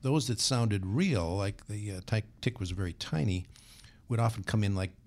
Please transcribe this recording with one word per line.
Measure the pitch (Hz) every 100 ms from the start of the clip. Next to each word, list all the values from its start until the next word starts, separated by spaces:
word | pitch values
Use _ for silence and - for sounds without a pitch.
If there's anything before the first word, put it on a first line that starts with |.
those | 131 151 120
that | 110
sounded | - 123 117 101 92
real, | 120 190 110 82 95
like | 101 - -
the, | 104 104
uh, | 92 -
ti-, | 110 - -
tick | 123 -
was | 90
very | 92 90
tiny, | - - 160 120 90 90 - - - - - -
would | 113
often | 117 110
come | - 110
in, | 101 98
like, | 95 -